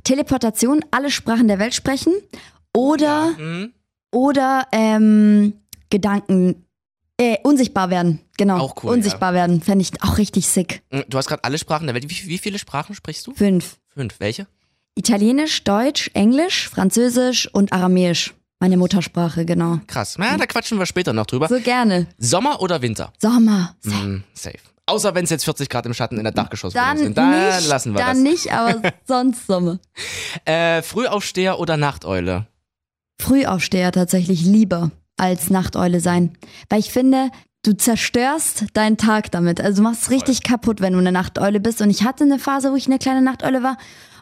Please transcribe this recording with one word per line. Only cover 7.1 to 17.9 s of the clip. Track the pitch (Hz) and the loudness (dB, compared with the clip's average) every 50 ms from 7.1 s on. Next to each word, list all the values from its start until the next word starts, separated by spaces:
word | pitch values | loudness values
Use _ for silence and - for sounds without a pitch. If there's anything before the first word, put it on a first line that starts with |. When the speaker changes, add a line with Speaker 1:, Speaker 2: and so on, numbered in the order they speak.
| _ - | _ -2
Speaker 1:
äh, | 247 240 220 - - | 0 0 0 0 2
unsichtbar | 277 294 262 254 - - 196 185 180 | 2 4 4 2 2 0 -2 0 0
werden. | 185 180 175 175 156 151 _ _ _ | 0 0 2 0 0 -2 _ _ _
Genau. | - 202 196 185 180 | 0 2 2 2 2
Speaker 2:
Auch | 135 131 - - - | 0 -4 -6 -6 -4
cool, | 220 240 | 0 0
Speaker 1:
Unsichtbar | 247 202 202 185 - 185 185 | 0 0 0 -2 -2 -2 0
Speaker 2:
ja. | 180 180 | 2 2
Speaker 1:
werden, | 175 175 175 165 - | 2 4 2 2 2
fänd | - 196 196 | 2 0 0
ich | 180 - - - - | 0 -2 -4 -4 -2
auch | 196 - - | -2 0 0
richtig | 208 - - 196 - - | 0 0 0 0 0 0
sick. | - 196 175 - - - _ - | 0 0 -2 -2 -6 -12 _ -8
Speaker 2:
Mhm, | 135 139 - - | -8 -8 -6 -4
du | 127 135 | -4 -4
hast | 135 - | -2 -4
grad | 151 - - | -4 -4 -4
alle | 123 139 160 | -4 -4 -4
Sprachen | - - 160 151 165 | -4 -4 -4 -4 -4
der | 139 117 | -4 -6
Welt. | 123 131 147 | -6 -6 -8
Wie, | 170 - 190 170 | -12 -10 -10 -8
wie | 170 185 | -8 -8
viele | - 214 196 202 | -6 -8 -8 -10
Sprachen | - - - 143 156 - 208 | -10 -10 -8 -10 -8 -10 -12
sprichst | - - - 156 - - 240 | -16 -14 -14 -14 -14 -14 -8
du? | 269 | -2
Speaker 1:
Fünf. | - 208 202 190 175 - - - _ _ _ | 0 2 2 2 2 0 -4 -12 _ _ _
Speaker 2:
Fünf. | - 143 131 104 - - | -10 -10 -8 -8 -8 -6
Welche? | 98 107 113 - 196 - _ _ _ _ _ _ _ _ - | -6 -6 -6 -6 -12 -18 _ _ _ _ _ _ _ _ -8
Speaker 1:
Italienisch, | - - - - 202 208 226 262 285 311 311 - - - | -4 0 2 2 4 4 2 2 2 0 0 -2 -4 -2
Deutsch, | 208 202 214 247 294 285 - - - - | 0 0 2 2 0 -2 -4 -6 -4 -2
Englisch, | - 202 220 254 285 339 370 - - - - | 2 2 4 4 2 2 0 -2 -4 -6 -6
Französisch | - 190 190 190 - 226 240 247 240 254 254 254 247 233 - - - | -4 0 0 0 2 2 2 2 2 2 0 2 0 -2 -2 -2 0
und | 202 202 202 - | 0 0 0 0
Aramäisch. | 185 180 185 | 0 0 2